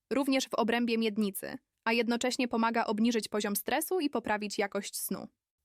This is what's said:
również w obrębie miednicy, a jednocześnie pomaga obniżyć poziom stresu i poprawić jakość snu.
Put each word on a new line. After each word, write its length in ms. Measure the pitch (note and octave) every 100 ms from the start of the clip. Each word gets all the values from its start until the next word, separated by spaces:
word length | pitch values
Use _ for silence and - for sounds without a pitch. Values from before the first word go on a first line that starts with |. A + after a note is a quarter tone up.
| _
również 380 | A#3 C#4 C4+ -
w 60 |
obrębie 440 | - A3 A#3 A#3+ A3+
miednicy, 600 | A3+ G#3 G#3 G3 C#2+ - - _
a 80 | -
jednocześnie 560 | A#3 A3+ A#3 B3 B3 B3
pomaga 360 | A#3 A3+ A#3
obniżyć 440 | - G#3+ A3+ A#3 G#3
poziom 280 | G#3+ G#3 G3+
stresu 440 | - B3+ D#4+ F#4
i 100 | C#4+
poprawić 480 | B3 A3+ G#3 G#3 -
jakość 380 | G3+ G3+ G3 -
snu. 320 | - F#3+ - _ _ _